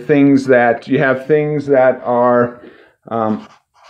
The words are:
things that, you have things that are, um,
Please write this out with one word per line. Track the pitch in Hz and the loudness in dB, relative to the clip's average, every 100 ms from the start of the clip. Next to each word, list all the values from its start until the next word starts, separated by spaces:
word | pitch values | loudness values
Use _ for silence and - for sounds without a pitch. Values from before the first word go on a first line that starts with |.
| - | 0
things | 147 143 139 123 | 2 4 2 2
that, | 123 120 117 - | 2 2 0 -2
you | 135 | -2
have | 139 131 - | 0 -2 0
things | 151 151 151 139 | -2 0 -4 -2
that | 135 131 123 | 2 2 0
are, | - 120 123 120 120 - - - _ _ - | -4 0 0 2 -2 -6 -20 -20 _ _ -10
um, | 113 110 104 - _ _ _ | -6 -4 -6 -10 _ _ _